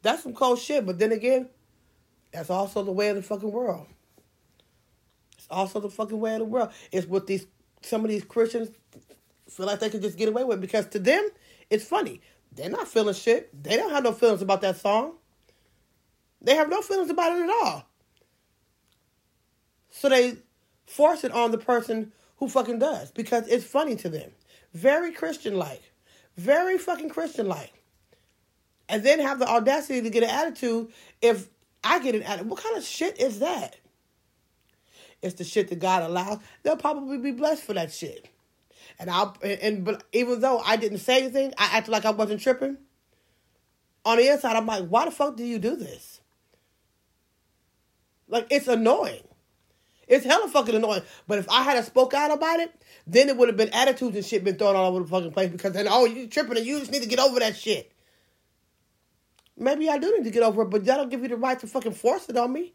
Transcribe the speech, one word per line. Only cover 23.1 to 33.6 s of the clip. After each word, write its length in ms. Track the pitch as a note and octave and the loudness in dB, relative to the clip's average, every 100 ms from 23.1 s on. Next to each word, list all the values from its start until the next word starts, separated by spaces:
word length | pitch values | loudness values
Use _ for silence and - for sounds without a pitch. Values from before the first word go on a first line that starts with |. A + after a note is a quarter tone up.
because 360 | - A3+ A#3+ A3+ | -10 -2 -2 0
it's 180 | A#3+ - | -2 0
funny 300 | C#4 D#4 A3 | -2 -2 -4
to 120 | F3+ | -6
them. 220 | D#3 - _ _ _ _ | -10 -12 _ _ _ _
Very 380 | E3 A3 D4+ E4+ | 0 2 2 0
Christian-like. 840 | E4+ E4 D#4 A3+ G3 D#3 C3 _ _ _ _ _ - | -6 -8 -6 -6 -4 -6 -10 _ _ _ _ _ -10
Very 420 | F3+ D4 F#4 F#4+ | 2 2 2 -2
fucking 300 | F4+ D#4+ D#4 | -2 -6 -6
Christian-like. 640 | D#4 E4 - G3+ D3+ - _ _ _ _ _ _ _ _ _ _ _ _ | -6 -8 -4 -6 -6 -10 _ _ _ _ _ _ _ _ _ _ _ _
And 140 | G#3+ | 0
then 180 | A3+ D#4 | 4 4
have 180 | C#4 C4+ | 4 0
the 80 | A#3+ | 2
audacity 540 | A#3 A#3+ C#4+ C#4 B3+ | 2 2 0 0 -4
to 80 | A3+ | -2
get 120 | A3 | 0
an 80 | A3+ | 0
attitude 640 | B3+ D#4+ - B3 A3+ A3+ - - _ | 0 -2 -2 -4 -2 -6 -14 -20 _
if 260 | A#3 G#3 - _ _ _ | 2 2 -4 _ _ _
I 180 | G#3+ E4+ | 0 0
get 140 | C4 | 0
an 100 | A3 | -2
attitude. 260 | F#3+ G3 G#3+ | -4 -8 -6
What 120 | - | -8
kind 140 | A4 A4 | -6 -6
of 80 | |
shit 380 | - - E4+ G#4 | -6 -4 -4 0
is 180 | B3+ G3+ | -2 0
that? 380 | D4 F4+ | -4 -4